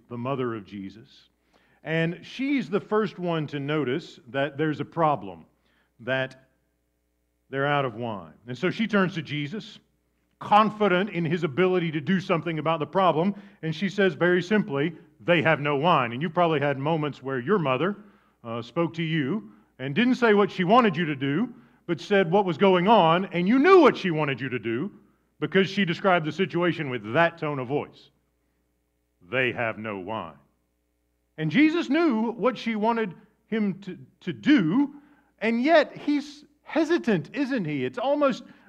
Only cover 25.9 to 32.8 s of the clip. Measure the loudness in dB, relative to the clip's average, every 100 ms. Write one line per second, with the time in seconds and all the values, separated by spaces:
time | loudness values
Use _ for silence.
25.9 | 0 2 2 0 -4 -2 0 -2 -2 -4
26.9 | -6 -2 2 2 0 -6 -6 -4 -4 -6
27.9 | -14 _ _ _ _ _ _ _ _ _
28.9 | _ _ _ -8 -4 -2 -2 -6 -6 -8
29.9 | -10 -8 -8 -10 -16 _ _ _ _ _
30.9 | _ _ _ _ -8 -2 2 2 2 0
31.9 | 0 2 0 -2 -2 -4 -4 -4 -2